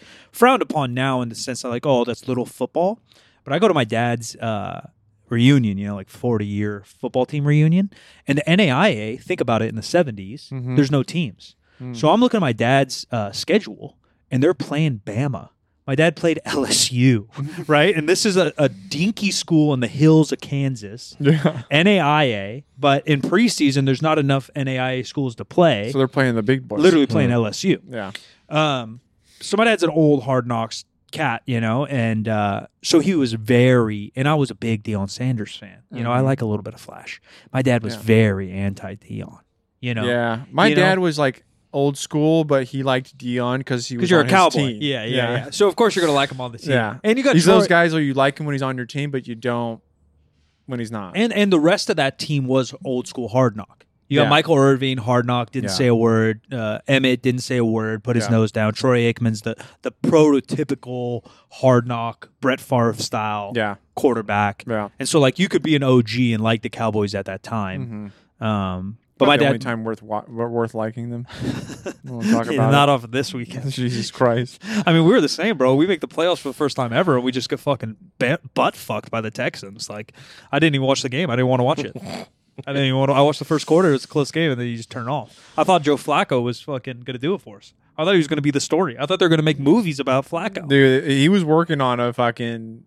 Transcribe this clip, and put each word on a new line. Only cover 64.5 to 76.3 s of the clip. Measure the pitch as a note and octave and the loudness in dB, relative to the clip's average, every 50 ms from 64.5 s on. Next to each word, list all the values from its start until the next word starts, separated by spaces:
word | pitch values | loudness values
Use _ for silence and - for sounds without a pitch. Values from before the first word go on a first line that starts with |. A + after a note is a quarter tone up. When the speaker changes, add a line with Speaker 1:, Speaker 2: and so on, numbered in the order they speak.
| G2+ - - | -2 -6 -8
Speaker 2:
Yeah. | B2 A2+ G#2+ G#2 G2+ _ - | -6 -6 -6 -6 -6 _ -10
Speaker 1:
And | C3+ | -6
so, | - - D#3+ | 0 2 2
like, | C#3 B2+ B2 - | 4 2 2 0
you | F#3 G3 | -2 0
could | - E3+ C#3 | 0 -2 0
be | D#3 D3+ | 0 0
an | C#3 C#3 | 0 2
O | C3 B2+ B2 | 4 4 4
G | A#2 G#2+ A2+ A#2+ B2+ A#2 A2+ | 4 2 0 0 0 0 0
and | G#2+ A2 | 0 0
like | A2+ A#2 A2 - | 0 -2 -2 -4
the | A2+ | -8
Cowboys | - - A#2 A2+ G#2 G#2+ G#2 G2+ G#2 | -8 -4 -4 -2 0 0 -2 -2 -2
at | G2 G2 | -6 -8
that | - F#2+ F#2+ - | -8 -10 -12 -10
time. | - B2 A2 G2 F#2+ F#2+ F#2+ - A#2 A2 G#2+ G#2 G2+ - _ _ _ _ - | -8 -8 -6 -6 -6 -8 -10 -10 -10 -12 -12 -14 -16 -18 _ _ _ _ -8
Speaker 2:
Mm-hmm. | A#2 | -4
Speaker 1:
Um, | A2 G#2+ G2+ G2 F#2 F#2 F#2 F#2 G2 A2 - _ _ _ - | -2 -2 -2 -2 -4 -4 -6 -8 -10 -12 -14 _ _ _ 0
but | C3+ | 4
Speaker 2:
Not | C#3 D3 | 4 4
Speaker 1:
my | |
Speaker 2:
the | C#3 C#3+ | 4 4
Speaker 1:
dad | C3+ | 2
Speaker 2:
only | C3 A2+ | 2 0
time | C3 B2+ A#2 A2+ A2 | -2 -6 -6 -6 -6
worth | A2+ A2 - A2 | -6 -8 -8 -8
wa-, | G#2+ G#2+ G#2+ - - | -8 -8 -8 -8 -8
wor-, | A#2+ A2+ A#2 A#2+ | -8 -6 -6 -4
worth | A#2 A#2 A2+ A2+ - | -2 -2 -2 -2 -4
liking | A2+ A2 A2+ A#2 A#2+ A#2 A#2+ | -6 -6 -6 -6 -8 -10 -10
them. | A#2+ A#2+ A#2+ - - | -8 -10 -12 -12 -12
Speaker 1:
<laughs> | - - - - - - - - - - - - _ - | -10 -8 -8 -8 -8 -10 -14 -14 -14 -12 -14 -14 _ -14
Speaker 2:
We'll | C3 B2 A#2 A2+ | -14 -10 -4 -2
talk | G#3 A3 A2+ A2+ | 0 0 0 0
Speaker 1:
Yeah, | A#2 D#3 | 0 0
Speaker 2:
about | C3 A2 A2 C#3 | 0 2 4 4
Speaker 1:
not | C#3+ C#3+ C#3+ | 4 6 4
Speaker 2:
it. | C#3+ | 2
Speaker 1:
off | B2 A#2 | 2 -2
of | A2 | -4
this | A#2 C3+ C#3 - - | -4 -4 -4 -4 -6
weekend. | B2+ A#2 - - C3 B2+ C#3 C3 | -10 -10 -10 -10 -8 -8 -8 -6
Speaker 2:
<laughs> | |
Jesus | B2+ B2 A#2+ B2 G#2+ G2+ - | -4 -4 -4 -4 -4 -6 -6
Christ. | - - C3 A#2+ A#2 A#2+ A#2+ - - - - G3+ A3 G#3 E3+ | -2 0 2 2 2 0 -2 -6 -10 -14 -10 -6 -4 -2 2
Speaker 1:
I | F3+ E3 | 4 4
mean, | E3 D#3+ | 6 6
we're | E3+ A#3+ B3 | 6 6 4
the | D3+ C#3 | 4 2
same, | - - E3+ A3+ G#3+ C3+ | 0 -2 -2 -2 0 2
bro. | C3 C3 C3+ | 2 2 4
We | C#3 E3 | 4 2
make | F#3+ F#3+ D#3 | 0 0 -2
the | - B2+ | -6 -8
playoffs | - - E3 F3+ | -4 -2 0 0